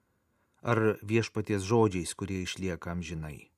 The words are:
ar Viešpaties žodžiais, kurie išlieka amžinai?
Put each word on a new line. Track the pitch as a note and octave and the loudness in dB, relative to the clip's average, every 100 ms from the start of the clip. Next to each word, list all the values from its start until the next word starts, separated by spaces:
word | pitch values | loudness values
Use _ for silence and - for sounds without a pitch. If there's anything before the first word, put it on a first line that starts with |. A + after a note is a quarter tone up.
| _ _ _ _ _ _ | _ _ _ _ _ _
ar | - A2+ A2 G2+ | 0 4 4 2
Viešpaties | G2+ A2+ A2 - G2+ G#2 F#2+ | 2 2 2 -2 -2 -2 2
žodžiais, | A#2 A2 F#2 D#2+ - | 4 4 2 -4 -6
kurie | F#2 F#2+ F2+ | -6 -4 -6
išlieka | - F#2 E2 F2 | -4 -4 -4 -6
amžinai? | F2 D#2+ E2 D#2 C#2+ - | -6 -6 -8 -8 -12 -18